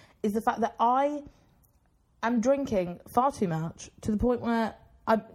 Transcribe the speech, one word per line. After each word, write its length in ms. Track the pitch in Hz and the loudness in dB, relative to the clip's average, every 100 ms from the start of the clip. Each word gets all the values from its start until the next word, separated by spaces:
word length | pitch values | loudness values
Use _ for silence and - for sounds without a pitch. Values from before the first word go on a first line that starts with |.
| - _ | -20 _
is 100 | 214 | -4
the 80 | 208 | -2
fact 200 | 220 226 | -2 0
that 140 | 214 - | -2 0
I 420 | 233 254 285 294 285 - _ _ _ _ _ _ _ _ | 2 4 2 -2 -10 -20 _ _ _ _ _ _ _ _
am 180 | 220 240 | -2 0
drinking 580 | 233 277 269 214 175 175 - | 2 2 0 -2 -2 -6 -4
far 180 | - 262 | 0 0
too 160 | 277 185 | 0 -2
much 420 | 160 165 - - - | -2 -4 -8 -18 -8
to 100 | - | -4
the 60 | 214 | 0
point 240 | 240 240 | 0 0
where 340 | 226 233 220 - - _ - | 0 0 -2 -6 -20 _ 0
I'm 160 | 220 220 | 0 0